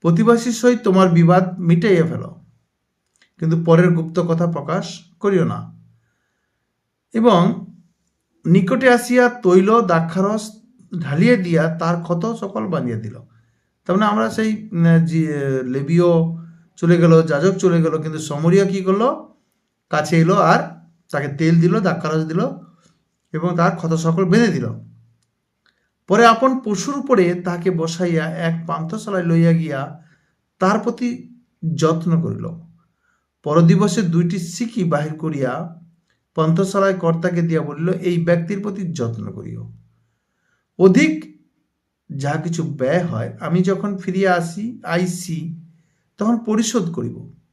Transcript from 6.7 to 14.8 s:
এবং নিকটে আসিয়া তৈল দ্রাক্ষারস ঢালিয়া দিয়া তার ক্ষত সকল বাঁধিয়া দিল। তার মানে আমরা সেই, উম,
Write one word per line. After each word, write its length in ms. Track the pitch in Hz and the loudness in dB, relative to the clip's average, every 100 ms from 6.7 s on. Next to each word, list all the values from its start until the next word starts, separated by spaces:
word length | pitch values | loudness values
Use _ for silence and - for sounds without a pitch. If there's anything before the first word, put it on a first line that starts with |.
| _ _ _ _ | _ _ _ _
এবং 540 | 226 233 185 185 - - - _ _ _ _ _ _ 160 | 2 4 4 2 0 -10 -20 _ _ _ _ _ _ 2
নিকটে 440 | 185 190 262 262 | 2 4 2 4
আসিয়া 380 | 240 240 247 247 | 4 2 2 2
তৈল 520 | 240 185 185 190 233 | 2 4 6 6 2
দ্রাক্ষারস 720 | 190 165 165 175 196 220 - - _ _ _ 180 | 2 0 0 -2 -2 -2 -8 -18 _ _ _ -8
ঢালিয়া 360 | 131 143 226 247 | -4 2 4 4
দিয়া 400 | 180 160 160 165 | 2 0 0 -2
তার 220 | 165 170 | -2 -4
ক্ষত 340 | 165 170 226 226 | -4 -4 -4 -6
সকল 280 | 202 202 214 | -8 -6 -4
বাঁধিয়া 300 | 160 123 110 | -4 -4 -6
দিল। 200 | 107 - - _ _ _ _ _ - | -10 -14 -20 _ _ _ _ _ -2
তার 100 | 185 | 0
মানে 140 | 214 | 2
আমরা 200 | 214 220 | 0 -2
সেই, 380 | - 220 214 - | -2 -4 -4 -6
উম, 320 | 170 | 0